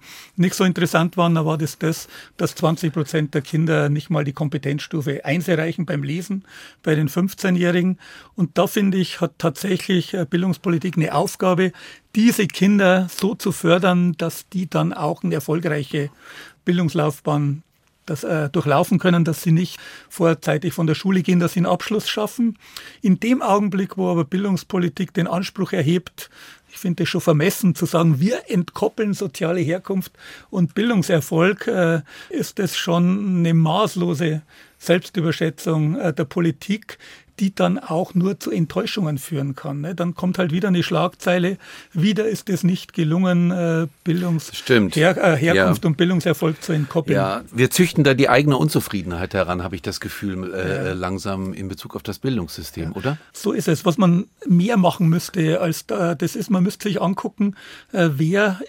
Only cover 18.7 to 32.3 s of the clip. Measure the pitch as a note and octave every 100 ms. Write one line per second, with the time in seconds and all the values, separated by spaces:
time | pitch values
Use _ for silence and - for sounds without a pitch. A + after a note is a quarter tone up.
18.7 | C#3 F3+ F3 F#3 F3 E3 D3+ F3 D#3+ F3
19.7 | - - - - - E3 D#3+ - D3+ E3+
20.7 | - D#3+ D#3 F#3+ F#3+ F3+ F3+ E3+ F3+ F3
21.7 | F3+ - G#3+ - - G#3 - A#3 - -
22.7 | - - - G#3 F#3 A3+ B3+ A#3 G3+ G3+
23.7 | F#3+ G3 F#3+ F3+ E3+ D3 F#3 G3+ F3+ -
24.7 | F#3 F3 - F3+ F#3+ E3+ F3 F#3+ G3+ F3
25.7 | F#3 C#3+ F3 - - - - - - _
26.7 | - F#3 F3 E3 F3+ - D3+ F3+ - F3+
27.7 | - E3+ E3+ E3 C3+ F#3+ B3+ - G3 E3
28.7 | - G#3 - G#3 F#3 G3 - E3 F3+ D3+
29.7 | F3+ - F#3+ - - - - - F#3+ E3+
30.7 | - A#3+ G#3 - E3 - E3 F3+ G#3 -
31.7 | F#3+ E3 E3 - - -